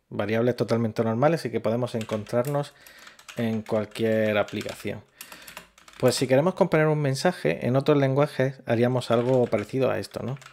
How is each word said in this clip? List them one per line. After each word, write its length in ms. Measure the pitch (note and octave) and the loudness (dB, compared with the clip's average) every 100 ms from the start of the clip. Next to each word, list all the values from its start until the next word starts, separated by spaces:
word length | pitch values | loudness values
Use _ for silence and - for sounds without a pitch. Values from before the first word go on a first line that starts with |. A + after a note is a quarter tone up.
| - | -12
Variables 480 | G#2+ G#2 A2+ B2 - | -6 -2 2 2 0
totalmente 440 | A#2 A#2 A2+ G#2+ | 0 0 0 -2
normales 440 | A2+ A2+ D3 E3 A#2+ | -2 2 2 0 -2
y 40 | |
que 120 | A2+ | -4
podemos 340 | A2 A#2 A#2+ A2+ | -2 -2 -2 -6
encontrarnos 800 | A2 G#2+ G#2 A#2+ C3+ C#3+ C#3 - - - - - - - | -6 -6 -2 -2 -2 -2 -6 -12 -20 -20 -20 -20 -14 -4
en 240 | A#2 A2 | -2 -2
cualquier 760 | - A2 G#2 - A2 A2 G#2+ G#2 | -2 -4 -4 -2 0 2 2 2
aplicación. 640 | G2+ G#2 - - G2+ G#2+ - - - - - - - _ - - | 0 -4 -8 -10 -10 -10 -14 -20 -20 -20 -20 -20 -20 _ -20 0
Pues 180 | B2+ - | 2 2
si 120 | B2+ | 4
queremos 280 | C3 F3 - | 4 4 2
componer 320 | F3+ D#3+ D#3 | 2 4 2
un 120 | D3+ | 2
mensaje, 680 | C#3 C3 F3+ - - - A#2+ | 0 0 0 0 -2 0 0
en 120 | B2+ | 2
otros 200 | D3 C#3+ | 4 4
lenguajes 640 | C3+ C3+ D3 - C3 C3+ - | 4 2 0 0 -2 -2 -2
haríamos 460 | A#2 B2 B2+ - | 2 2 0 0
algo 360 | A#2 B2 C3 A#2+ | 0 2 2 2
parecido 420 | G#2+ G#2 C3 A#2+ | 0 -2 -2 0
a 80 | G2+ | -2
esto, 260 | G2+ - | -6 -8
¿no? 140 | A2+ C#3 - | -8 -10 -14